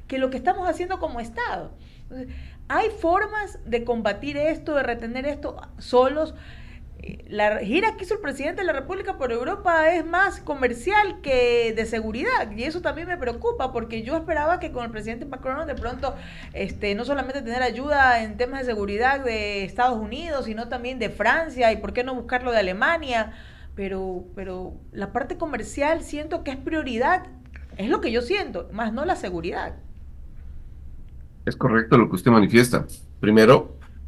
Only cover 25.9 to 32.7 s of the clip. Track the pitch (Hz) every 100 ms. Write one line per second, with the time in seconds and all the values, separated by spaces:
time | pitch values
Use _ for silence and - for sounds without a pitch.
25.9 | 330 - 294 311 339 294 262 320 320 262
26.9 | 226 277 370 - - - - - - 214
27.9 | 415 339 233 240 403 302 190 - 202 226
28.9 | 233 339 359 208 175 170 170 - - -
29.9 | - - - - - - - - - -
30.9 | - - - - - - - 127 113 113
31.9 | 123 98 92 123 113 92 117 123